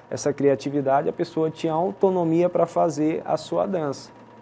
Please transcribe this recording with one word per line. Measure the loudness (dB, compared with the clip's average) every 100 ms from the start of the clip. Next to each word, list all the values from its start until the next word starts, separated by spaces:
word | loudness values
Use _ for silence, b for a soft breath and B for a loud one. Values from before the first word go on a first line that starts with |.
| B
essa | -4 -4
criatividade, | 2 2 2 -2 -2 2 2 0
a |
pessoa | -4 -4 -2 -2
tinha | -2 -2
autonomia | 0 -2 2 2 2 2 2 2
pra | 2 0
fazer | 2 0 2 -2 -2 -2
a | -4
sua | -2 -2 -2
dança. | -2 -4 -6 -12 -20 -20 -20